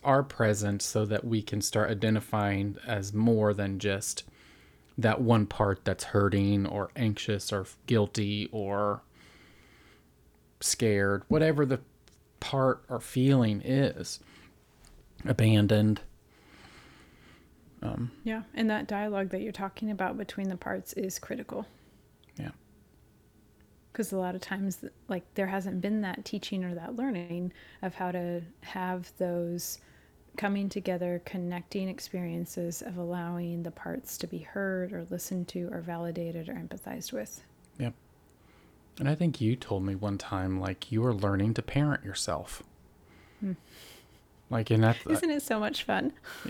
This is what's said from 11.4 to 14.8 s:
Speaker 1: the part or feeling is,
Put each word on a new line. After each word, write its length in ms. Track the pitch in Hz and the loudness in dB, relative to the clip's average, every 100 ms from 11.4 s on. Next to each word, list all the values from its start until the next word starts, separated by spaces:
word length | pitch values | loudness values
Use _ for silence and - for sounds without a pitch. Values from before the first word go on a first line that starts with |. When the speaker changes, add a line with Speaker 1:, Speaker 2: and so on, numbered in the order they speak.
| 156 147 143 | 6 4 2
Speaker 1:
the 140 | 131 - _ - _ _ _ | 2 -4 _ -20 _ _ _
part 460 | - 139 131 - - | -2 2 4 2 -2
or 120 | 113 | -8
feeling 600 | - 127 131 135 113 104 | -2 4 6 8 6 2
is, 580 | - 135 135 - 87 - - - - _ _ _ | 2 2 2 0 -8 -10 -14 -20 -20 _ _ _